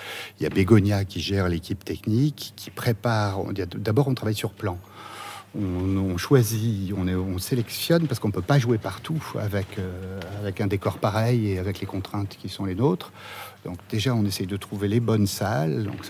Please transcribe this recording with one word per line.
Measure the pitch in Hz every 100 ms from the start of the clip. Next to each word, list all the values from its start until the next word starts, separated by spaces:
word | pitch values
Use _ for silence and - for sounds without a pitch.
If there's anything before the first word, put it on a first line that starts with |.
| - - - -
il |
y | 76
a |
Bégonia | 98 95 110 98 101 95
qui | -
gère | 80 98 92
l'équipe | 82 - 92 -
technique, | 82 - 113 147 143 - -
qui | -
prépare. | - 120 110 120 110 104 98
On, | 87
il | 98
y |
a, | 87
d'abord, | - 104 107 139
on | 123
travaille | 107 107
sur | 110
plan. | - 101 87 - - - - - - - -
On, | 95 90 95 95
on | 95 87
choisit, | - 135 104 110 113 101 95 98
on | 92
est, | 92
on | 95 90
sélectionne | - 123 110 - - 170 165
parce | 123
qu'on | 107
peut | 98
pas | 90 143
jouer | 117 110
partout | 95 - - 147 - -
avec, | 104 101 95 -
euh, | 92 90 95 95 90 101
avec | 101 95
un | 101
décor | 98 - -
pareil | 113 107 113 120 107
et | 92
avec | 95 92
les | 92
contraintes | 98 95 101 101 -
qui | 98
sont | - 98
les | 92
nôtres. | 139 185 - - - - - - 92
Donc | 90 -
déjà, | 113 117
on | 117 101
essaye | - 95
de | 98
trouver | - 104 101
les | 113
bonnes | 113 110 98
salles. | - 101 123 156 127 104
Donc, | - -